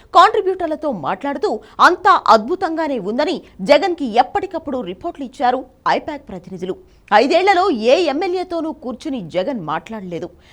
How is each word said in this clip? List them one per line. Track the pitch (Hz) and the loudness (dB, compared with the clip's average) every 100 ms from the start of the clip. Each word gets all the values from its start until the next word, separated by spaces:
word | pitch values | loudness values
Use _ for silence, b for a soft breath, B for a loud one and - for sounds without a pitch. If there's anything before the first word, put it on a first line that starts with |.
| B - | B 6
కాంట్రిబ్యూటర్లతో | 392 440 381 381 339 302 311 | 6 4 -2 -2 -4 -6 -6
మాట్లాడుతూ | 214 139 190 285 285 392 - B B | -6 -6 -6 -6 -4 -4 -4 B B
అంతా | 254 359 415 349 - | 2 4 4 4 6
అద్భుతంగానే | 220 220 359 349 320 320 262 | 4 4 -4 -4 -4 -4 -4
ఉందని | 185 240 311 269 - b | -4 -2 -2 -4 -8 b
జగన్కి | 190 285 381 339 277 | 4 4 4 -4 -2
ఎప్పటికప్పుడు | 214 - 403 381 330 - 254 | 0 0 0 -6 -8 -8 -8
రిపోర్టులు | 190 - 339 339 269 | -8 -10 -10 -10 -12
ఇచ్చారు | - 247 254 269 _ - | -4 -2 -2 -4 _ -2
ఐపాక్ | 240 254 285 - | -2 -4 -12 -14
ప్రతినిధులు. | 190 - 185 185 180 - b b | -16 -14 -10 -8 -8 -12 b b
ఐదేళ్లలో | - 254 330 381 370 392 | 4 4 4 4 4 2
ఏ | 254 220 294 | 2 4 4
ఎమ్మెల్యేతోనూ | 339 269 381 370 359 339 320 | 2 -2 -2 -4 -4 -6 -6
కూర్చుని | 294 233 247 311 269 170 | -8 -12 -12 -8 -8 -6
జగన్ | 143 214 254 | -4 -4 -4
మాట్లాడలేదు. | 151 160 165 220 185 165 170 _ b | -6 -6 -8 -12 -10 -10 -10 _ b